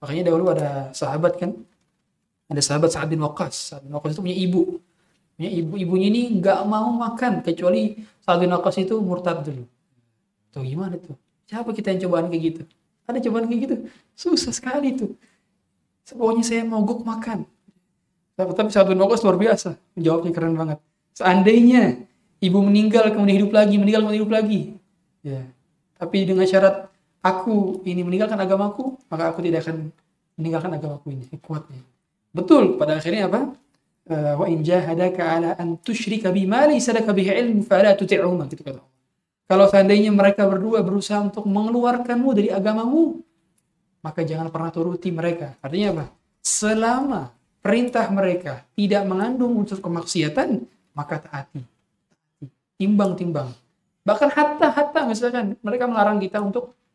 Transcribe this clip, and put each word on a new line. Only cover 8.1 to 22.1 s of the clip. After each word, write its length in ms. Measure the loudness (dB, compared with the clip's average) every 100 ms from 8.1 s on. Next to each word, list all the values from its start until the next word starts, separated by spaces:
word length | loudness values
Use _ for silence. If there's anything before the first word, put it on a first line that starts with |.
| _
Sa'ad 160 | -2 2
bin 160 | 2
Waqqas 320 | 0 0 -2 -2
itu 80 | -2
murtad 400 | -2 -2 -4 -4
dulu. 240 | -6 -12 -14 _ _ _ _ _ _ _ _
Tuh 80 | -12
gimana 320 | -8 -6 -6
tuh? 240 | -10 -14 -20 _ _ _
Siapa 240 | -10 -8
kita 160 | -6 -4
yang 160 | -2 0
cobaan 240 | 0 0
kayak 120 | -2 -2
gitu? 80 | -4 -12 _ _ _ -8
Ada 80 | -4
cobaan 320 | -2 -2 -2
kayak 100 | -2 -2
gitu? 100 | -4 -8 -18 _
Susah 400 | -8 0 0 0
sekali 400 | -6 -6 -2 -2
tuh. 160 | -2 -6 -8 _ _ _ _ _ _ _ _ _
Pokoknya 400 | -2 0 2 0
saya 160 | -2
mogok 400 | -2 0 0 -2
makan. 400 | -6 -6 -6 -8 -10 _ _ _ _ _ _ _ _ -6
Tapi, 120 | -4
tapi 160 | -2 2
Sa'ad 160 | 4 4
bin 160 | 4
Waqqas 240 | 4 4 2
luar 80 |
biasa. 400 | 4 2 0 -2 -10 _ -4
Jawabnya 320 | 0 0 -2
keren 240 | -2 -2
banget. 240 | -2 -4 -6 _ _ _ -2
"Seandainya 800 | 2 6 6 8 8 6 4 0 -10